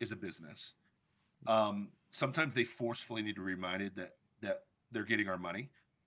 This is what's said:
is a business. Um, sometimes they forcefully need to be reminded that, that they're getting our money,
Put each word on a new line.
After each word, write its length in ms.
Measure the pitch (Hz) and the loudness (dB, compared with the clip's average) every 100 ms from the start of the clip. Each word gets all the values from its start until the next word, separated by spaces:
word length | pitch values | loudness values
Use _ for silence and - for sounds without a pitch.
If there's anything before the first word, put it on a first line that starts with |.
is 120 | 110 | -6
a 40 | 104 | -4
business. 560 | 92 82 78 73 - - _ _ _ _ _ _ - | -6 -8 -12 -12 -12 -14 _ _ _ _ _ _ 4
Um, 420 | 110 107 101 101 - _ | 6 6 2 -6 -10 _
sometimes 440 | - 135 143 156 | -2 0 2 2
they 100 | 123 | 4
forcefully 580 | 117 - 120 117 - 113 | 2 2 -2 -2 -4 -2
need 140 | 107 98 | -2 -2
to 40 | |
be 60 | 95 | -2
reminded 480 | 92 92 92 98 92 | -2 0 0 -2 -4
that, 180 | 90 - _ _ | -10 -12 _ _
that 200 | 101 95 - _ _ | -2 -2 -4 _ _
they're 120 | 113 | -4
getting 240 | 101 110 98 | 2 2 2
our 100 | 92 | 0
money, 300 | 87 92 139 - _ _ | -2 -4 -6 -14 _ _